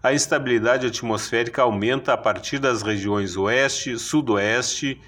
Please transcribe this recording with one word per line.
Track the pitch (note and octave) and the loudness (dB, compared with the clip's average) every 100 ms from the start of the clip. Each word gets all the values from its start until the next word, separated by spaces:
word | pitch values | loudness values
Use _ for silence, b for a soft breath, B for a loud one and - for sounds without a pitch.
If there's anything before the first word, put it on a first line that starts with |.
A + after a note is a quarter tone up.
a | B2+ | 2
instabilidade | C#3+ - D3+ C3 A#2 A#2 C3 B2+ | 2 0 0 2 2 4 2 0
atmosférica | A2+ A#2 G#2+ - A#2 A#2 B2+ | -4 -4 -4 0 -2 -2 0
aumenta | B2 G2+ A2 C3+ C3 | 0 2 0 0 0
a | B2 | 0
partir | A2 G#2 - C#3 | 0 -2 -4 -2
das | C3+ A2+ | 0 0
regiões | G#2 G#2 G2+ G2+ G2 F2+ | -2 -2 0 0 0 0
oeste, | G2 B2+ C3+ - C3 A#2+ | 2 2 2 0 -6 -6
sudoeste | - D3+ B2+ G2+ G#2 A#2+ A#2+ - C#3 C3 | 0 0 2 2 2 0 -2 -4 -4 -6